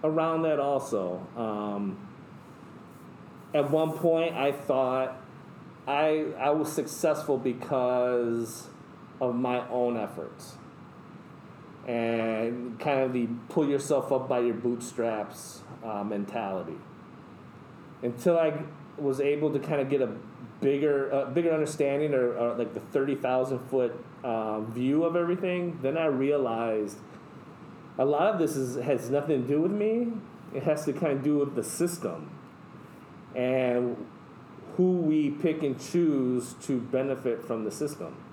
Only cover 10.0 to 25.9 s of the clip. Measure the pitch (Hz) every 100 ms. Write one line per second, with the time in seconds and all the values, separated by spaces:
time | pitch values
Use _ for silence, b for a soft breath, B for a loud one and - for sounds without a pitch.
10 | 101 - 80 - - - - - - -
11 | - - - - - - - - - 120
12 | 117 117 113 110 117 123 123 110 151 139
13 | 131 127 117 117 - - 143 139 - 143
14 | 127 135 127 127 120 107 120 120 - -
15 | 113 110 101 - - - - - 113 104
16 | 101 104 101 123 101 95 82 73 - -
17 | - - - - - - - - - -
18 | 120 120 180 165 160 151 - - - -
19 | 143 135 143 147 151 147 151 147 135 139
20 | 120 104 - - - - 139 143 151 139
21 | 135 139 127 139 170 156 151 - 139 143
22 | 151 135 123 113 117 117 110 110 - 143
23 | 135 139 127 127 127 127 - 131 120 -
24 | - - 127 113 110 107 110 117 127 147
25 | 170 175 170 180 185 180 175 151 131